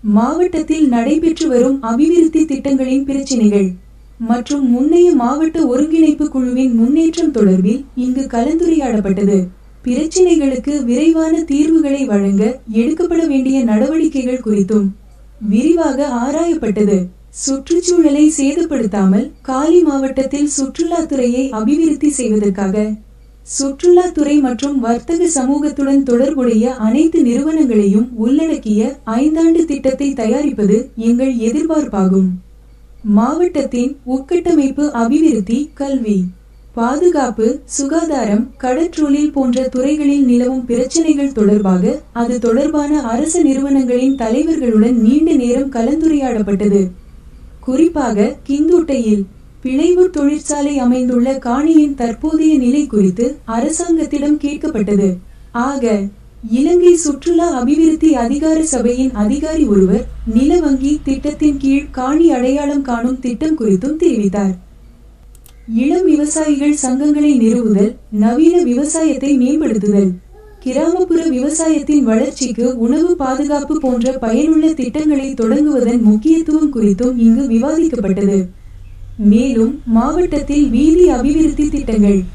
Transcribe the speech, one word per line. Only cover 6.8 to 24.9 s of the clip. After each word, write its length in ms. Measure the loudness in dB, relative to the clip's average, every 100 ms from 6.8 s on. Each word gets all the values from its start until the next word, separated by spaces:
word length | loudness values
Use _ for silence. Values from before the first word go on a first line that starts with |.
| 2 2 0 0 -2 2
தொடர்பில் 440 | 2 4 2 -2 -6 -6 -4
இங்கு 200 | -2 -4 -2
கலந்துரையாடப்பட்டது. 1040 | -2 0 0 0 0 -2 -2 0 2 2 0 -10 -20 -12 -4
பிரச்சினைகளுக்கு 920 | -2 -2 2 4 4 2 -2 -4 -4 0
விரைவான 520 | 2 2 2 2 0 0
தீர்வுகளை 520 | 0 2 2 2 0 0
வழங்க 300 | 0 2 2 0 -2 -4 0
எடுக்கப்பட 380 | 0 0 -2 0 0
வேண்டிய 240 | 0 0 0 2
நடவடிக்கைகள் 760 | 2 2 0 0 -2 -4 -4 -2
குறித்தும் 400 | 0 2 0 0 -6 -20 -20 -20 -12 -2
விரிவாக 560 | 0 2 2 0 -2 -2 -2
ஆராயப்பட்டது. 760 | -2 -2 -2 -2 -2 0 2 0 -2 -12 -20 -10
சுற்றுச்சூழலை 880 | -6 -6 -2 -2 0 2 4 4 2 2
சேதப்படுத்தாமல் 920 | -2 0 -2 -2 -2 0 2 2 -2 -10 -6
காலி 320 | -2 4 4 4
மாவட்டத்தில் 600 | 0 -2 -2 -4 -2 -2
சுற்றுலாத்துறையை 880 | -2 -6 -2 -2 -2 -2 -2 0 0 -2 -2
அபிவிருத்தி 520 | 0 2 2 2 -2 -2
செய்வதற்காக 680 | -2 0 0 -2 -2 -2 -2 -6 -12 -20 -20 -20 -12 -6
சுற்றுலாத்துறை 800 | -6 0 4 4 4 -2 0 2 2
மற்றும் 320 | -2 -4 -2
வர்த்தக 420 | -2